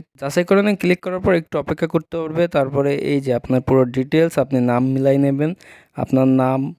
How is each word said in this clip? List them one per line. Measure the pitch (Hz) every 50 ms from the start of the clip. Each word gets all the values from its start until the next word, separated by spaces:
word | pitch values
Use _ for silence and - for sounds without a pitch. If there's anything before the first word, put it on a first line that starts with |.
| 156 _ _ -
যাচাইকরণে | - 139 143 175 175 175 196 196 202 208 202
ক্লিক | 180 - 175 180 175
করার | - 185 180 185 190
পর | 196 185
একটু | 170 160 - - 156
অপেক্ষা | 143 - 156 151 165 160
করতে | - 165 160 _ - 165
হবে। | 160 160 156 165 175 170
তারপরে | - 151 139 135 139 139 139 139 143
এই | 143 - 143 147 139
যে | 135 135 123
আপনার | 120 - - 131 127
পুরো | 127 - 131 131 127
ডিটেলস, | 123 117 131 131 131 - 160 165 170 - -
আপনি | 135 - 135 127
নাম | 123 123 120 120 127 131 131
মিলাই | 135 135 139 135 139
নেবেন। | 139 139 139 139 147 156 185 - - - - - - _ _
আপনার | - 131 - - 131 131 131
নাম, | 131 131 131 131 131 135 135 147 170